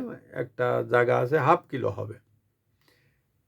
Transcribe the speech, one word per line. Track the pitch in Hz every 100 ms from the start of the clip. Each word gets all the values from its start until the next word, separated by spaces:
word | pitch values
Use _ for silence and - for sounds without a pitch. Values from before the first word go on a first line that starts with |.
| 240 - -
একটা | - 139 - 123 123
জায়গা | 113 123 123 123
আছে, | 123 151
হাফ | 135 170 -
কিলো | 131 110
হবে। | 104 107 107 _ _ _ _ _ _ _ _ _ _ _ _